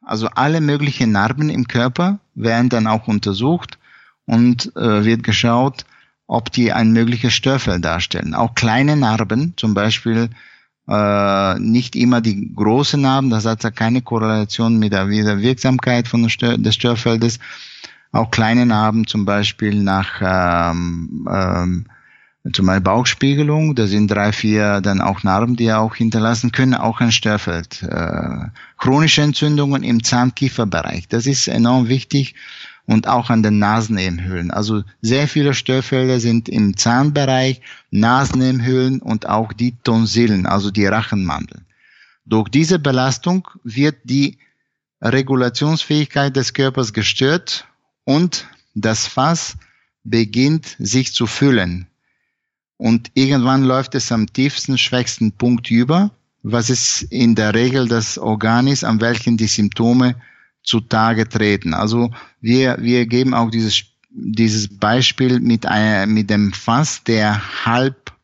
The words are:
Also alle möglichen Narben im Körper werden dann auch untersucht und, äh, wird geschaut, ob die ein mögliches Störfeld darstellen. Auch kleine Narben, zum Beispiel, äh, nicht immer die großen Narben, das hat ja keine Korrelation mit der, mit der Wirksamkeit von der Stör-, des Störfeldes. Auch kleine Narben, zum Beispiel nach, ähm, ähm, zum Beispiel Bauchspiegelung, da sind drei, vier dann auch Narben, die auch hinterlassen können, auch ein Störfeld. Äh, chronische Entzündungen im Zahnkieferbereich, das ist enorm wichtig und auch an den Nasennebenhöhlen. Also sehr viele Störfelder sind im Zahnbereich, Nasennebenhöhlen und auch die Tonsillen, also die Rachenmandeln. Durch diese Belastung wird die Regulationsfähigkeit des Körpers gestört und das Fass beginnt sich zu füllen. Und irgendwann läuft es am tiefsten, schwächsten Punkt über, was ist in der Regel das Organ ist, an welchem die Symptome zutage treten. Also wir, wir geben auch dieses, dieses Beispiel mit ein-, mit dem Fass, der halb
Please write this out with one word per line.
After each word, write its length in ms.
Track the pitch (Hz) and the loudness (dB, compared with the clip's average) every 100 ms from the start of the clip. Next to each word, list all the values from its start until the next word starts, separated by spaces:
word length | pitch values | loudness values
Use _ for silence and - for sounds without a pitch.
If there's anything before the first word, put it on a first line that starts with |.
Also 260 | - 107 113 | -8 -6 -4
alle 340 | - 139 165 | 0 0 2
möglichen 500 | 151 147 147 131 120 | 0 0 -2 0 0
Narben 380 | 104 107 131 151 | 2 0 0 -2
im 180 | 151 117 | -2 -2
Körper 520 | 123 123 123 175 202 _ | 0 0 0 0 0 _
werden 360 | - 113 113 123 | -6 -2 2 2
dann 180 | 120 110 | 2 0
auch 200 | 110 107 | -2 0
untersucht 680 | 107 104 95 123 170 - - _ - - _ - | -2 -2 -2 0 -2 -4 -20 _ -20 -20 _ -2
und, 480 | 113 120 120 - - | 4 4 2 -4 -2
äh, 260 | 117 107 | 0 2
wird 200 | 107 113 | 2 2
geschaut, 640 | - 104 120 117 131 135 - _ _ _ _ | 0 0 2 2 0 -2 -18 _ _ _ _
ob 240 | 117 113 | -4 -4
die 200 | - 117 | 0 0
ein 220 | - 113 | 2 4
mögliches 400 | 113 113 120 120 | 4 2 0 0
Störfeld 500 | - 135 135 113 90 | 0 0 0 0 -2
darstellen. 500 | 85 85 87 - - | -2 -2 -4 -6 -6
Auch 220 | - 117 117 | -2 -2 0
kleine 400 | 117 113 139 151 | 0 2 2 2
Narben, 580 | 127 110 110 110 160 175 | 2 0 0 -2 -2 -2
zum 160 | 113 | -2
Beispiel, 560 | 101 104 - - 113 117 117 - _ _ _ - | 0 0 0 -2 -2 -2 -6 -20 _ _ _ -4
äh, 720 | 101 104 101 101 98 98 95 | 0 2 2 2 2 0 0
nicht 360 | 107 117 127 123 | 0 0 0 0
immer 240 | 120 123 | 2 2
die 320 | 113 101 101 90 | 0 -2 -6 -2
großen 460 | 104 120 143 151 | 0 2 0 0
Narben, 280 | 135 135 135 | 2 2 0
das 160 | 113 110 | 0 0
hat 180 | 113 | -2
ja 80 | 117 | -4
keine 300 | 113 113 123 | -2 0 0
Korrelation 800 | 123 117 110 107 107 - 113 113 | -2 -2 0 -2 -2 -2 0 2
mit 140 | 107 | 2
der, 120 | 98 98 | 0 0
mit 200 | 104 107 | 0 0
der 160 | 104 | 0
Wirksamkeit 640 | 110 127 135 131 - 120 117 | 0 0 0 0 0 -2 0
von 160 | 117 | 0
der 60 | 117 | 0
Stör-, 280 | - 120 117 | 0 -2 0
des 180 | 110 110 | 0 0
Störfeldes. 640 | 123 117 117 113 117 117 - - - - - - _ | 0 0 0 0 0 -2 -12 -20 -20 -20 -20 -20 _
Auch 180 | - 113 | -2 -2
kleine 340 | - 110 120 123 | 0 2 2 2
Narben, 420 | 107 107 110 110 | 2 2 0 0
zum 180 | 107 98 | -2 0
Beispiel 560 | 101 101 - 107 104 | 0 -2 -2 -2 0
nach, 400 | 98 95 95 - | 0 0 -2 -4
ähm, 1080 | 95 92 90 85 85 85 87 85 82 - - | -2 0 2 2 0 -2 -4 -6 -8 -8 -6
ähm, 540 | 92 92 90 90 90 107 - _ _ _ _ - | -2 -2 0 -2 -2 -6 -16 _ _ _ _ -8
zum 140 | - 95 | 0 2
Beispiel 140 | 95 | 2
Bauchspiegelung, 880 | 95 107 127 - 135 139 147 151 156 131 | 2 2 0 0 0 2 0 2 0 0
da 120 | 107 | 0
sind 220 | 104 104 | 2 2
drei, 200 | 104 104 | 2 0
vier 480 | 107 110 107 104 101 | 0 0 2 2 0
dann 200 | 95 98 | 0 0
auch 220 | - 98 | 0 -2
Narben, 320 | 101 95 117 120 | 0 2 2 0
die 160 | 117 | 0
auch 220 | 110 110 - | 2 0 0
hinterlassen 560 | 117 110 107 117 123 | -2 0 0 0 -2
können, 240 | 113 131 123 | 0 0 2
auch 240 | 113 113 | -2 0
ein 120 | 117 | 0
Störfeld. 680 | 107 113 104 - 85 85 - | 0 0 -2 -2 -6 -8 -12
Äh, 640 | - 78 85 80 73 - - - - _ | -8 -6 -4 -4 -6 -6 -10 -14 -20 _
chronische 440 | - 135 156 - | 2 2 4 2
Entzündungen 580 | 147 - 151 147 143 139 | 2 0 0 0 0 -2
im 200 | 139 117 | 0 0
Zahnkieferbereich, 1040 | 113 123 123 - 135 - 110 90 - - 87 | 2 2 0 0 -4 -2 -2 -2 -4 -8 -4
das 180 | 113 120 | -4 -2
ist 220 | 135 - | -2 0
enorm 400 | - 117 127 117 | 2 2 4 2
wichtig 480 | 131 - 143 135 - - - - - - | 0 0 -2 -2 -8 -20 -20 -20 -20 0
und 220 | 110 - | 0 2
auch 220 | 123 120 | -2 2
an 100 | 117 | 2
den 160 | 107 104 | 2 2
Nasennebenhöhlen. 920 | 104 110 110 107 92 87 92 92 85 | 2 2 0 0 -2 -2 -4 -4 -4
Also 320 | - 104 107 101 _ | -4 -2 -2 -4 _
sehr 260 | 110 131 147 | 0 0 2
viele 240 | - 143 131 | 0 0 0
Störfelder 640 | - 131 - 131 131 127 | 0 -2 0 0 2 0
sind 300 | 117 117 113 | 2 0 0
im 260 | - 104 98 | 0 0 2
Zahnbereich, 840 | - 120 147 147 135 131 131 131 - - _ | 2 2 2 2 0 2 0 -2 -10 -20 _
Nasennebenhöhlen 1120 | - 110 127 139 131 131 131 120 127 127 135 | 0 2 2 2 0 0 0 0 0 0 -2
und 240 | - 110 - | -4 -6 -2
auch 260 | 107 110 | -2 -4
die 220 | 107 123 120 | -2 -4 -2
Tonsillen, 600 | - 113 113 98 120 101 90 | 0 2 2 2 2 2 0
also 240 | 98 101 | 0 -2
die 160 | 101 98 | 0 0
Rachenmandeln. 800 | 104 117 104 92 73 - - - _ _ _ _ _ - | 0 -2 -4 -2 -4 -10 -16 -20 _ _ _ _ _ -2
Durch 240 | 110 104 | -2 2
diese 280 | 139 160 185 | 0 2 2
Belastung 680 | 147 131 131 135 - 185 180 - | 2 0 0 -2 -2 -2 -4 -16
wird 320 | 120 113 143 135 | -12 0 0 0
die 340 | 117 131 139 - _ _ _ _ _ _ 113 127 | -4 0 0 -2 _ _ _ _ _ _ -2 0
Regulationsfähigkeit 1120 | 131 131 123 120 147 160 - 151 147 - 139 135 | 0 0 0 0 -2 -2 0 -2 0 0 0 0
des 180 | 123 | -4
Körpers 380 | - 135 131 117 | 0 -2 0 -4
gestört 720 | 107 98 - 135 170 - - - _ _ _ | -2 -4 0 0 0 -4 -12 -12 _ _ _
und 440 | - 139 175 - - - _ - | -2 2 2 -2 -12 -20 _ -4
das 320 | 110 110 - | -2 -2 -2
Fass 480 | - 139 165 - - _ _ _ _ | 0 0 0 -4 -14 _ _ _ _
beginnt 720 | - 113 110 107 135 160 - - | -2 0 0 2 2 2 -2 -10
sich 360 | 101 120 131 | -4 -2 -2
zu 120 | - 117 | -2 -4
füllen. 640 | - 139 123 90 87 90 _ _ _ _ _ _ _ _ _ | 0 2 2 0 -4 -10 _ _ _ _ _ _ _ _ _
Und 340 | 107 117 117 | 0 0 0
irgendwann 500 | - 135 139 123 135 | 0 2 2 2 2
läuft 320 | 131 131 127 139 | 4 2 0 -4
es 160 | - | -2
am 160 | 113 107 | -2 -2
tiefsten, 500 | - 135 - - 131 | 0 -2 -2 -4 -2
schwächsten 540 | - 127 120 - 110 | 0 -2 -2 -2 -2
Punkt 400 | - 120 120 120 | 0 0 0 0
über, 400 | 117 123 165 202 _ _ _ | 0 2 2 2 _ _ _
was 280 | - 117 117 | -4 -2 0
ist 340 | 123 - - | 0 0 -4
in 320 | - 117 120 110 | -4 0 2 4
der 180 | 107 | 2
Regel 340 | 107 127 135 123 | 2 2 0 0
das 300 | 117 110 - | 0 -2 -6
Organ 500 | 110 107 110 117 135 | -4 -2 0 2 2
ist, 160 | 139 | 0
an 160 | 113 110 | 0 0
welchem 380 | 117 120 - 117 | 0 -2 0 0
die 100 | 110 | 0
Symptome 680 | - 104 - 117 123 127 123 - _ _ _ | 0 -2 0 2 4 2 0 -12 _ _ _
zutage 640 | - 131 110 113 110 113 110 | -2 -2 0 0 2 0 -2
treten. 440 | 113 104 98 87 | 0 0 0 -2
Also 380 | 78 107 117 120 117 - _ | -2 -2 0 -2 -4 -20 _
wir, 360 | 110 123 131 120 | 0 2 2 0
wir 240 | 117 123 117 | 0 0 2
geben 280 | 123 131 | 0 0
auch 160 | 123 117 | 0 0
dieses, 320 | 113 110 104 - _ _ | 0 -2 -2 -6 _ _
dieses 680 | - - 110 113 107 104 98 | -12 -8 0 2 2 -4 -4
Beispiel 640 | 104 117 123 - 131 123 | 0 2 0 0 2 2
mit 260 | 120 113 - | 2 0 0
ein-, 440 | 107 107 104 98 | 0 2 2 2
mit 160 | 107 104 | 0 2
dem 220 | 104 101 | 2 0
Fass, 520 | 92 - 120 151 - - | -2 -2 0 0 -4 -2
der 600 | 113 107 104 92 - - | 0 2 -2 -4 -6 -2
halb 460 | 120 131 131 - - | 0 0 -4 -20 -20